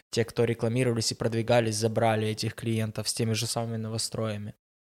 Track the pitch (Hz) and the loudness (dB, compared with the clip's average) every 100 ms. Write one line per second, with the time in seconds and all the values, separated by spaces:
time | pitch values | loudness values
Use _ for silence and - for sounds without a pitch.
0 | _ - 113 - 117 117 117 123 123 117 | _ -2 0 2 2 2 0 2 2 2
1 | 110 - 117 113 113 120 113 107 110 110 | 0 -2 0 0 4 4 4 2 0 2
2 | 113 110 107 110 113 - 113 113 110 110 | 4 2 0 -2 -4 -4 -2 0 -2 -4
3 | 107 - 113 107 113 117 117 113 110 113 | -6 -2 0 0 -2 -2 -4 -4 -4 -4
4 | - 117 110 104 104 - _ _ | -4 -4 -4 -4 -8 -14 _ _